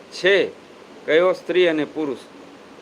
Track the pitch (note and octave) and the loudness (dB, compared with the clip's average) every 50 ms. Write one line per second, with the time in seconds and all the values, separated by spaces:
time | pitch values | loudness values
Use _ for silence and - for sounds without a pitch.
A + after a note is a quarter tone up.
0 | - - - - F3 F#3+ G3+ F3 B2 - - - - - - - - - - - | -20 -18 -10 -2 0 2 2 2 0 -2 -6 -14 -20 -20 -20 -20 -20 -20 -20 -10
1 | - C#3 D3+ E3+ F3+ F#3 F3 F3+ - F3 E3+ F3+ F3+ E3+ D#3+ D3+ C#3+ - - D3+ | -4 0 2 2 2 2 0 -2 -6 -2 0 2 2 2 0 -2 -4 -6 -6 -8
2 | D#3 C#3 A#2+ - - - - - - - - - - - - - | -6 -6 -8 -10 -12 -20 -20 -20 -20 -20 -20 -20 -20 -20 -20 -20